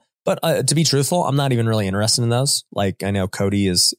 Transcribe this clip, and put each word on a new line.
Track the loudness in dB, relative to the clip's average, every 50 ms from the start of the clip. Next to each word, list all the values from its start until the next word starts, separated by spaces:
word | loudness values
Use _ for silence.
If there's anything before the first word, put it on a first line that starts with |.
| -8 _ _ _ _
But, | -2 -2 0 0
uh, | 0 0 0 0
to | 2 2
be | 2 2
truthful, | 2 2 0 0 0 0 -2 0
I'm | 0 0
not | 0 0 0 0
even | 0 0 0
really | 0 0 0
interested | 0 0 0 0 0 0 0 0
in | 0
those. | 0 0 0 0 -2 -4 -6 _ -4
Like, | -2 -2 -2 -2 -4
I | -4 -2
know | -2 -2 -2 -2
Cody | -2 -2 -2 0 0 2 0
is, | 2 2 2 0 0 -2